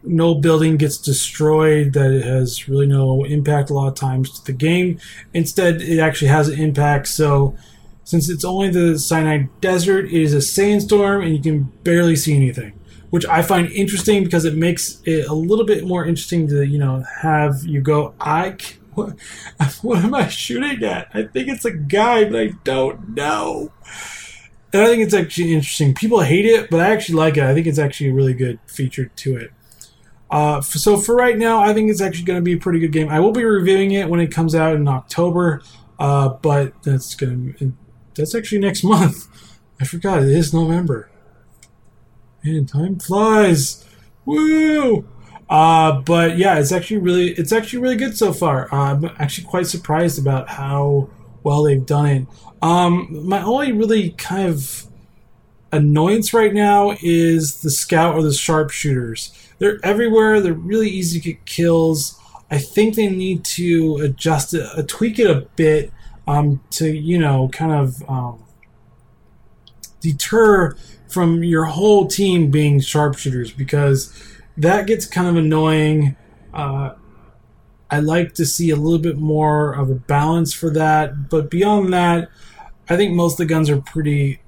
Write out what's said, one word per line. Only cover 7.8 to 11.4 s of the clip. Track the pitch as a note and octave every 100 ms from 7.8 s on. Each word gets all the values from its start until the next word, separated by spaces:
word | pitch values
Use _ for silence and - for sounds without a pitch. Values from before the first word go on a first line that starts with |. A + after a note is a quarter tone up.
| - - -
since | E3+ D3+
it's | E3 F#3
only | F#3 G3
the | F3+ E3+ D#3
Sinai | - D#3+ D#3 D3+ C3+ -
Desert, | F#3 F3+ F3 F#3+ F#3+
it |
is | E3 D#3
a | C#3+
sandstorm, | C#3 - G3+ G#3 G3+ G#3 G3+ G3+
and | E3+
you | D3+